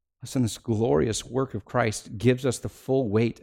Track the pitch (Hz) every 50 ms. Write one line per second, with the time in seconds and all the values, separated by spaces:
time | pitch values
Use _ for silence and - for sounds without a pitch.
0 | _ _ _ _ - - - 139 123 110 - - - - 110 104 113 127 143 156
1 | 139 117 104 - - - 117 127 135 127 - 104 - - - 123 120 110 104 -
2 | - - 123 98 104 123 127 127 135 131 117 - - 113 - - - - 131 135
3 | 135 107 98 110 120 113 - -